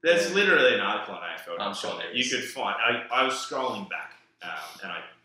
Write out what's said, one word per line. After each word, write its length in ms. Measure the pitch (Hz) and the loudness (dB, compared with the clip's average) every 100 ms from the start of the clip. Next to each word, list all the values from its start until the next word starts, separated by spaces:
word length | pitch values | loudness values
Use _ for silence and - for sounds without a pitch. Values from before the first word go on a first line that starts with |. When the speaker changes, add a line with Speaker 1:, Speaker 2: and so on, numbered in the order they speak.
Speaker 1:
There's 280 | 160 170 170 | 4 4 4
Speaker 2:
Yeah. 40 | |
Speaker 1:
literally 400 | 196 190 156 127 | 4 6 6 6
an 60 | - | 4
article 340 | 101 104 101 | 2 -2 -4
on 80 | 90 | -8
A 120 | 87 | -8
F 120 | 82 87 | -8 -8
L 80 | 85 | -6
Speaker 2:
I'm 120 | 101 | -4
sure 240 | 98 107 101 | -4 -6 -6
there 140 | - | -4
Speaker 1:
you 60 | 120 | -2
Speaker 2:
is. 80 | 127 | 0
Speaker 1:
could 120 | 127 - | -2 -4
find. 260 | 135 101 98 | -4 -4 0
I, 240 | 113 120 - | 2 0 0
I 100 | 123 | 2
was 120 | 131 | 2
scrolling 540 | 131 - 139 131 104 95 | 0 -4 -2 -2 -4 -8
back, 280 | 80 - - _ _ | -10 -12 -18 _ _
um, 80 | 87 78 - - | -8 -8 -10 -12
and 80 | 98 | -10
I 140 | 85 80 - | -10 -12 -18